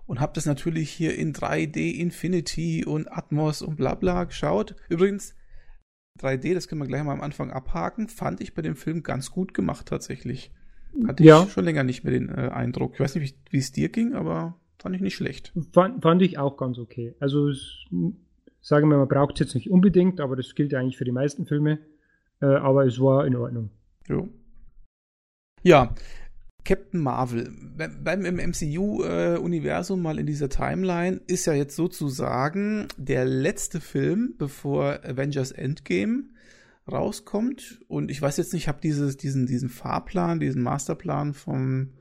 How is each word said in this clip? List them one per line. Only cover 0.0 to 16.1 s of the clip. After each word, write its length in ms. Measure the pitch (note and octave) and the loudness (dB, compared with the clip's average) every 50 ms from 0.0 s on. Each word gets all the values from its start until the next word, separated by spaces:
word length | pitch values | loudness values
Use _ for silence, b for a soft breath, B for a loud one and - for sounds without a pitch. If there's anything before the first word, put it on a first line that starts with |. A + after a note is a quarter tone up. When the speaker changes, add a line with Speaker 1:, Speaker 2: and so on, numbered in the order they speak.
| b | b
Speaker 1:
und 140 | - C#3+ A#2 | -8 -4 -2
hab 160 | D3+ D3+ - | -2 -2 -2
das 100 | D#3+ - | -4 -2
natürlich 460 | D3+ C#3+ C#3 - E3+ D#3+ D#3+ D#3 C#3 | -2 -2 -2 -2 -4 -4 -2 -4 -6
hier 260 | - - D#3+ D#3+ - - | -4 -4 -2 -2 -2 -2
in 160 | D#3 D#3+ C#3 | -4 -4 -4
drei 320 | - - - D3 D#3 D#3+ | -4 -4 -2 -2 -2 -2
D 240 | D3+ D#3 D#3 D#3+ E3+ | -2 -4 -4 -4 -4
Infinity 960 | - - E3+ F3 - - - E3+ F#3 E3+ E3 - - D#3+ E3 E3+ D#3+ D#3+ - | -2 -2 -4 -4 -4 -4 -4 -2 -2 -2 -2 -4 -6 -4 -4 -2 -2 -2 -2
und 260 | - D3 D#3 D#3 - | -2 -4 -4 -4 -6
Atmos 520 | - F3 - - D3+ D3 D#3 D3+ D3 - - | -8 -12 -6 -4 -2 0 0 0 -2 -4 -6
und 140 | E3 D3+ - | -8 -4 -2
bla 180 | C3+ C3+ - | -2 -2 -2
bla 300 | - - F#3 F3+ F3+ F3 | 0 0 0 0 0 -2
geschaut. 500 | - - - - D3 E3+ G#3 G#3+ - G3 b b b | -4 -6 -4 -2 0 0 0 -2 -4 -8 b b b
Übrigens, 440 | E3+ E3 F#3 G3+ G3 G3 - - - - - - - - - - - - - _ _ _ _ _ _ - | 0 2 2 2 2 -2 -8 -14 -18 -20 -20 -20 -20 -20 -18 -18 -20 -20 -20 _ _ _ _ _ _ -6
drei 160 | - C3+ C3+ | -4 -2 -2
D, 180 | C3 C3 C#3+ F#3 | -2 -2 -2 -2
das 140 | F3 - - | -2 -4 -6
können 140 | E3+ D3+ | -8 -8
wir 60 | C#3+ B2+ | -6 -4
gleich 160 | C#3+ C#3+ D3+ | -4 -4 -4
mal 80 | D3 C#3 | -4 -6
am 80 | C#3+ | -6
Anfang 300 | D3 D3 C#3+ - C#3+ - | -6 -8 -8 -8 -8 -8
abhaken, 580 | - C3 - - - E3 F3 - - - G#3+ A3 | -8 -8 -6 -4 -4 -2 -2 -4 -4 -6 -8 -8
fand 320 | - - - - F3 - | -8 -6 -6 -6 -6 -6
ich 120 | G#3 - - | -8 -10 -8
bei 80 | - | -6
dem 140 | D#3+ D#3+ D#3+ | -6 -6 -6
Film 260 | - - D#3 E3 E3+ | -6 -6 -6 -6 -4
ganz 300 | - - - C#3 C3+ - | -4 -4 -6 -6 -6 -6
gut 220 | - F3+ F#3+ F#3+ - | -6 -6 -6 -4 -2
gemacht 340 | - F#3+ - - - - - | -2 -2 -2 -4 -6 -6 -8
tatsächlich. 640 | D#3+ D#3 - - C3 - - - B2 - - - - - - - - - - - - C#4+ A3+ - | -8 -8 -6 -8 -12 -10 -8 -8 -10 -10 -12 -16 -20 -20 -20 -20 -20 -18 -16 -10 -4 -2 -2 -2
Hatte 160 | - - D#3+ | 4 12 12
Speaker 2:
Ja. 200 | D#3 D#3 D#3+ F#3 | 12 12 12 12
Speaker 1:
ich 80 | G3+ - | 6 2
schon 100 | F#3+ F3+ | -2 0
länger 180 | E3+ D#3 D3+ C3 | 0 0 0 0
nicht 180 | B2+ B2+ - - | 0 -2 -4 -2
mehr 80 | C#3 | -2
den, 160 | C3 B2+ B2+ - | 0 0 -2 -2
äh, 200 | - C3 B2+ B2 | -4 -4 -4 -4
Eindruck. 460 | - B2+ A#2+ A#2+ B2 - C3 B2+ - | -2 -4 -4 -4 -2 -4 -4 -4 -2
Ich 40 | - | -2
weiß 160 | C3+ C3+ - | -2 0 0
nicht, 180 | F3 C#3+ C3+ - - _ _ | -2 -6 -6 -8 -12 _ _
wie, 40 | - | -2
wie 60 | C#3 | -2
es 120 | C3 - | -2 -2
dir 180 | - - D3+ E3+ | -2 -2 -2 -2
ging, 240 | - A3+ A3+ A#3+ C#4 | 0 0 -2 0 -2
aber 460 | - D#3+ D#3+ E3 E3 E3 E3+ F3 - _ _ _ _ | -2 -4 -4 -4 -4 -6 -6 -10 -12 _ _ _ _
fand 180 | - F#3 F#3 | -8 -8 -6
ich 60 | F#3 | -4
nicht 140 | F#3+ F#3+ - | -4 -4 -4
schlecht. 380 | - - C3 C3 - - - - E3+ C#3+ - - | -4 -6 -6 -6 -8 -12 -10 -8 -8 -8 2 4
Speaker 2:
Fand, 280 | E3+ F#3 G3 C4 G#3+ | 4 4 4 0 0
fand 200 | - D#3+ | 2 4